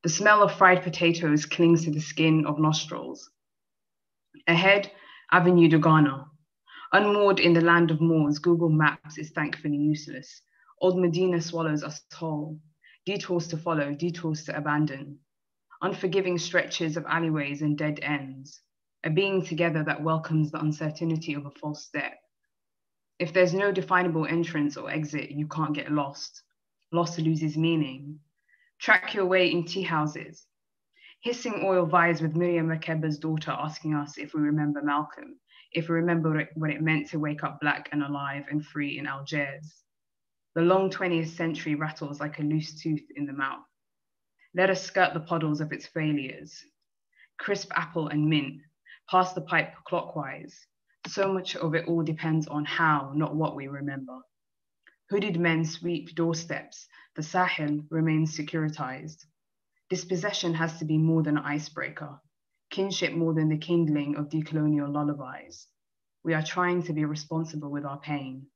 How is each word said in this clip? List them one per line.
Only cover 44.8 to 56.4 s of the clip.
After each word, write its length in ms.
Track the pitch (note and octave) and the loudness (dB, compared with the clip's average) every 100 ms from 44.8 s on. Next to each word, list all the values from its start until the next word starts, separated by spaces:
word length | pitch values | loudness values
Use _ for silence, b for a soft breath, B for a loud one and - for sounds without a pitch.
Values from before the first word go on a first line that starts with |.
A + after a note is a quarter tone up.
skirt 320 | - - F#3 | -2 2 2
the 60 | E3 | 0
puddles 420 | D#3 E3 D#3 D3+ | -4 -2 0 -2
of 100 | D#3 | -4
its 140 | - - | -8 -10
failures. 760 | E3 D#3 D3 C3 C3 D#3+ - - _ _ _ _ b b - | -4 -2 -2 -4 -12 -16 -20 -20 _ _ _ _ b b -12
Crisp 320 | - G3+ - | -4 -4 -2
apple 340 | - D#3+ E3+ D3+ | -6 -4 -4 -2
and 200 | D3+ D3+ | 0 2
mint, 320 | D#3 C#3 - _ _ _ B _ | 2 0 -10 _ _ _ B _
pass 240 | F#3 F#3 | 2 2
the 80 | - | -2
pipe 320 | D#3 E3 - - - | -2 -2 -2 -8 -6
clockwise. 640 | F3 - E3 C3+ D3 - - _ _ _ _ - | -6 -4 -10 -10 -12 -16 -20 _ _ _ _ -12
So 260 | - G3 | -2 0
much 240 | F#3+ F#3 - | 0 -4 -4
of 180 | E3 | -2
it 140 | D#3+ E3 | -2 0
all 140 | E3+ | 0
depends 460 | D#3+ D#3+ D#3+ D#3+ D3+ | 0 -2 0 0 0
on 180 | D3 D3 | -4 -4
how, 460 | - D#3+ D3+ C#3 | 0 2 2 0
not 200 | C#3+ D#3 | -2 -2
what 220 | D3+ D3+ C#3 | 0 -2 -4
we 100 | C#3 | -10
remember. 520 | C#3 C#3+ C#3 C3 B2+ - _ _ _ _ _ _ b _ | -8 -8 -8 -12 -16 -20 _ _ _ _ _ _ b _
Hooded 320 | G3+ E3 E3 | -2 0 0
men 240 | E3+ D#3+ | 2 2
sweep 500 | D#3+ - E3+ E3+ - | 0 -4 -4 -4 -6
doorsteps. 720 | - E3 D#3+ | -4 -2 -2